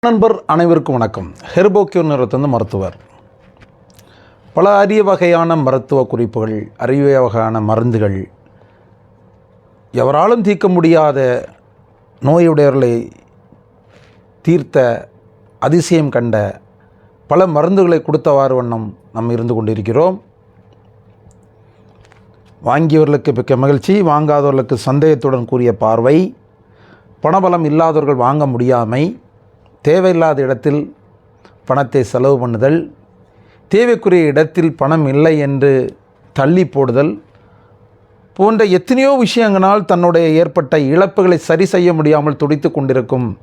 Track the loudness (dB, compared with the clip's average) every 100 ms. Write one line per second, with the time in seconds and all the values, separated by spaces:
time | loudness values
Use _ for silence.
0 | -2 0 0 -2 -4 -2 2 0 0 -4
1 | -4 -6 -14 -18 -6 0 2 2 -2 -2
2 | -2 -2 -2 -2 -2 -2 -4 -6 -8 -12
3 | _ _ _ _ _ _ _ _ _ _
4 | _ _ -20 _ _ 0 2 2 2 2
5 | 2 2 2 2 0 0 0 -2 -2 -2
6 | -2 -2 -4 -4 -6 -6 -10 _ -4 0
7 | 2 2 0 0 -2 -2 -2 0 0 -2
8 | -2 -4 -10 _ _ _ _ _ _ _
9 | _ _ _ _ _ _ _ _ _ -4
10 | 0 0 0 0 0 0 0 2 2 2
11 | 2 0 -2 -2 -8 -20 _ _ _ _
12 | _ _ 0 2 2 4 2 2 0 -2
13 | -6 -18 _ _ _ _ _ _ _ _
14 | _ _ _ _ -2 -2 0 0 0 -2
15 | -10 _ _ _ _ _ 0 0 2 0
16 | 0 -2 -2 -2 -4 -8 _ _ _ _
17 | _ _ _ 0 2 0 0 2 2 0
18 | 0 -2 0 2 2 -2 -2 -6 -8 -14
19 | _ -8 -6 -4 -4 -4 -4 -6 -2 0
20 | 0 -2 _ _ _ _ _ _ _ _
21 | _ _ -20 _ _ _ _ _ _ _
22 | _ _ _ _ _ _ -4 0 2 2
23 | 2 0 -2 -4 -2 0 2 0 0 0
24 | 2 0 0 0 2 0 -2 -4 -2 0
25 | 2 2 0 -4 -4 -2 0 0 0 0
26 | 2 2 0 -8 _ _ _ _ -20 -20
27 | _ _ -2 0 0 0 0 0 0 0
28 | 0 0 0 0 -2 -2 0 0 0 -2
29 | -4 -6 _ _ _ _ _ _ 0 2
30 | 2 2 0 0 -2 -2 -2 -2 -6 -14
31 | _ _ _ _ _ _ -4 -2 0 -2
32 | -2 0 2 0 -2 -2 0 0 -4 -16
33 | _ _ _ _ _ _ _ 0 2 2
34 | 2 2 2 2 0 0 -2 0 -2 0
35 | 0 2 2 2 -2 0 2 2 -2 -10
36 | _ _ _ -2 0 2 0 -2 -2 0
37 | -2 -4 _ _ _ _ _ _ _ _
38 | _ _ _ -2 0 2 2 0 0 0
39 | 2 2 0 0 0 2 2 0 0 0
40 | 2 2 2 2 2 0 -2 0 0 2
41 | 0 2 2 0 0 0 0 2 0 2
42 | 2 2 0 -2 -2 -2 -2 -4 -2 -2
43 | -2 -4 -4 -8